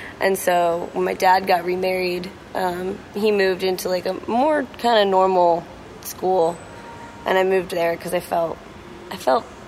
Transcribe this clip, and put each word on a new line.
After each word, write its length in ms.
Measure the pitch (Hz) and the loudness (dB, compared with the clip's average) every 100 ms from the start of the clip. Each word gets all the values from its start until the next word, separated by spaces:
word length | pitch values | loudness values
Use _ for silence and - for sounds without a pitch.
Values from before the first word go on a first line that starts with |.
| - - | -10 -2
And 180 | 196 190 | 0 0
so 500 | - 175 175 170 - | 2 2 2 0 -4
when 120 | - | -4
my 100 | 185 | -2
dad 320 | 190 190 190 190 | 2 4 4 4
got 160 | 175 | 2
remarried, 640 | 175 180 185 185 180 180 190 - - | 2 -2 0 0 -2 -4 -8 -14 -10
um, 440 | - 185 175 185 202 - | -4 -4 -4 -6 -8 -10
he 180 | 202 220 | -2 2
moved 320 | 208 190 185 | 4 2 2
into, 240 | 185 180 185 | 0 -2 -2
like, 180 | 185 175 | -2 -2
a 80 | 185 - | -4 -2
more 360 | 226 294 302 254 - | 2 2 2 -2 -2
kinda 260 | 233 226 196 | 4 4 6
normal 580 | 190 190 185 175 170 - - - - | 6 6 6 6 4 -2 -14 -18 -16
school. 540 | - - 180 185 165 170 - - - - - - - | -14 -4 0 2 2 -2 -12 -18 -16 -16 -16 -8 0
And 120 | 190 | 2
I 60 | |
moved 260 | 185 190 180 | 4 2 0
there 260 | 175 170 170 | -2 -2 -2
'cause 180 | 170 | -4
I 60 | 180 | -4
felt, 360 | - 175 165 - - - - - - | -2 -2 -2 -4 -14 -18 -18 -18 -14
I 60 | 196 | -6
felt 280 | - - - - | 0 0 0 -16